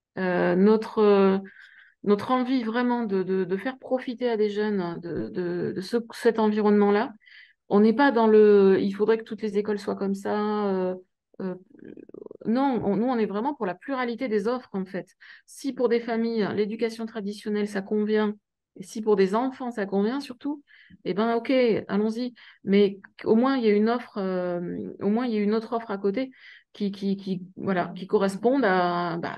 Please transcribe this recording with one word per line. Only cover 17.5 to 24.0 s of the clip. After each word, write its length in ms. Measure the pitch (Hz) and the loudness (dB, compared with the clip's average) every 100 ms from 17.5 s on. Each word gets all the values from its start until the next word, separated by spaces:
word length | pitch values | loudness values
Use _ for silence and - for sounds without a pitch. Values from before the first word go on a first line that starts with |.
| 208 208 | -2 -2
ça 140 | 202 | -4
convient, 540 | 196 214 214 214 214 208 _ _ _ - | -4 -2 0 0 0 -4 _ _ _ -20
et 40 | |
si 180 | 190 226 | -14 -6
pour 140 | 220 202 | 0 2
des 200 | 185 214 | 4 2
enfants 360 | 262 262 247 | -2 -4 -8
ça 140 | 233 196 | -6 -4
convient 340 | 196 208 277 | 0 0 -2
surtout, 440 | 277 247 285 294 _ - - - | -8 -10 -8 -8 _ -20 -20 -12
eh 100 | 165 | -6
ben 220 | 180 196 233 | -2 0 -2
ok, 160 | 226 262 240 196 - | 0 2 2 0 0
allons-y. 460 | 196 220 220 247 240 - - | -2 0 -2 -8 -10 -20 -12
Mais 360 | 196 202 196 196 - - - | 2 4 4 0 -18 -6 2
au 100 | 220 | 4
moins 220 | 262 269 | 4 2
il 80 | 220 | 2
y 20 | |
a 60 | |
une 160 | 208 220 | 4 2
offre, 280 | 240 | 0